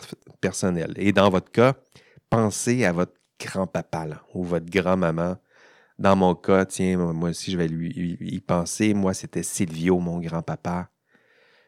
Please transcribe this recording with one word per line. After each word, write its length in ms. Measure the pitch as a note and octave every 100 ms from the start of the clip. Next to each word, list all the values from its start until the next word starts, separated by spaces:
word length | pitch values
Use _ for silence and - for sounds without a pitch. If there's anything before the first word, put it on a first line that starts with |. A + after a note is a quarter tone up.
| - - - -
personnelle. 540 | G2 - G2 F2 E2 -
Et 140 | G2
dans 200 | G2 G2+
votre 200 | F#2 -
cas, 240 | - B2 C#3 _ - _ _ -
pensez 560 | A2+ A2 - - B2 G2+
à 60 |
votre 220 | F2 F2+ _ _ -
grand-papa, 680 | - F#2+ F#2 - - E2 D#2+
là, 160 | D2+ -
ou 100 | F#2
votre 220 | F2 E2+ E2
grand-maman. 720 | F#2+ F2+ F#2 E2+ E2 F2 F#2 _ _ - _ _ -
Dans 160 | G2 G2
mon 180 | F#2
cas, 320 | E2+ - F#2+ F#2+
tiens, 320 | - F#2 F#2
moi, 160 | E2+
moi 160 | D#2+ E2+
aussi, 220 | E2 -
je 60 | F#2
vais 100 | E2
lui, 240 | E2 E2
y, 440 | F2 F2 E2+ F2+ F#2
y 40 |
penser. 560 | - F2 E2+ - G#2+ G#2
Moi, 180 | F#2+
c'était 300 | F#2 - F2
Silvio, 560 | F2 - F#2 D#2+ E2+ F2+
mon 200 | F2 E2+
grand-papa. 680 | E2 E2 E2 D#2+ F2 F2 F2+ _ _ _ _ _ _ _